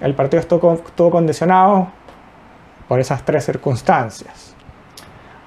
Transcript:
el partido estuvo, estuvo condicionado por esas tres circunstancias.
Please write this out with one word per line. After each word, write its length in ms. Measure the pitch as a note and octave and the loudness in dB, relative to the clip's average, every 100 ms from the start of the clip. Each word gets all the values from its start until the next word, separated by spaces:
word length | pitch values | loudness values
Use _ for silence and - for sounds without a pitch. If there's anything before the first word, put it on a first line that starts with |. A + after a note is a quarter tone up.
el 140 | D3 C#3 | -4 -2
partido 240 | C#3 E3 | 0 -2
estuvo, 340 | E3 E3+ F3 | 0 2 2
estuvo 380 | E3 - - E3+ | 0 -4 0 2
condicionado 760 | E3+ D#3+ D3+ E3+ F#3 F#3+ G3 F3+ - - - - - - - - - - | 2 0 -2 2 4 4 2 0 -8 -20 -20 -20 -20 -20 -20 -20 -16 -4
por 120 | B2+ | -2
esas 220 | B2+ C3+ | -2 -4
tres 220 | - D3+ - | -2 -2 -2
circunstancias. 1000 | - C#3+ A#2+ - D#3+ A2+ - - - - - - - - - - - - - | -6 -4 -4 0 0 -2 -10 -20 -20 -20 -20 -20 -20 -20 -20 -20 -20 -20 -14